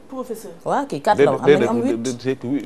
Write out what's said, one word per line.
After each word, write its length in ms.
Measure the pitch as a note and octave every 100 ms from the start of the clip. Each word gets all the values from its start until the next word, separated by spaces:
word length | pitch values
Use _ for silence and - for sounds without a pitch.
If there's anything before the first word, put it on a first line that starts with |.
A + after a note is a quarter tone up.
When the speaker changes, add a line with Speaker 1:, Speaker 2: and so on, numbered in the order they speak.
| -
Speaker 1:
professeurs. 460 | C4 A#3+ G#3+ G3+ E3+ D#3+
Speaker 2:
Waaw, 200 | G3+ C#4+
kii 160 | D3+
quatre 220 | F3 G#3 C#3+
la 60 |
wax, 100 | C3
am 60 | C#3+
nañu 180 | C#3+ A#2
am 120 | A#2
Speaker 3:
Déedéet, 160 | B2 A#2
Speaker 2:
huit. 40 |
Speaker 3:
déedéet, 340 | A#2+ A#2+ B2+ C3
c'est 60 | A#2+
huit, 180 | C#3